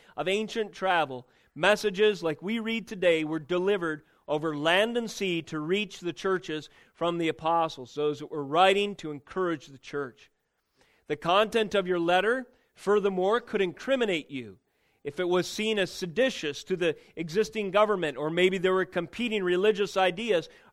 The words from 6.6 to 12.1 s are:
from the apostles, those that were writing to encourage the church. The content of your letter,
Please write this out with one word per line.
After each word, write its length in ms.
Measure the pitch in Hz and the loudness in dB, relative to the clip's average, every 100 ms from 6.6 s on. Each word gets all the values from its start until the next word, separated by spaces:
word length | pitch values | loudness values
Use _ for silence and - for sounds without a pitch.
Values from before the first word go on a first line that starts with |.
| 143 _ _ | -10 _ _
from 240 | - 170 170 | -4 -2 0
the 100 | 160 | -2
apostles, 640 | 156 160 170 165 156 127 | -2 0 2 0 -4 -12
those 260 | 143 151 143 | -4 -2 -2
that 100 | 151 | -6
were 140 | 156 | -8
writing 500 | 139 156 190 196 202 | 0 4 6 6 0
to 160 | 202 160 | -4 -10
encourage 560 | 147 - - 180 160 - | -12 -10 -4 -2 -2 -8
the 120 | 135 | -20
church. 520 | - 147 135 113 - _ _ _ _ _ _ _ - | -10 -8 -8 -12 -20 _ _ _ _ _ _ _ -8
The 80 | 151 | -6
content 580 | 165 190 214 233 214 | 2 4 4 2 0
of 140 | 202 180 | 0 0
your 100 | 180 | 0
letter, 480 | 170 | 2